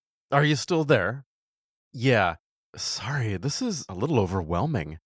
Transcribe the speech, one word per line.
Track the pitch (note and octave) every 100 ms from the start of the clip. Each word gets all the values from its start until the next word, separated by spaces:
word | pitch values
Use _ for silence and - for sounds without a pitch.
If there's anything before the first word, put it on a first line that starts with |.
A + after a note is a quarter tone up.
| _ _ _
are | C#3
you | D3+ D3+
still | - E3+ D3
there? | B2+ F#2 C3+ - _ _ _ _ _ _
Yeah. | C3+ C3 A#2 F2+ E2 _ _ _ -
Sorry, | - - - C#3+ A2+ F#2+
this | B2+ -
is | B3+ E3 -
a | F2+
little | C3 C3+
overwhelming. | F#2 F#2+ D#2 F2 D3 C3 D2+ D#2+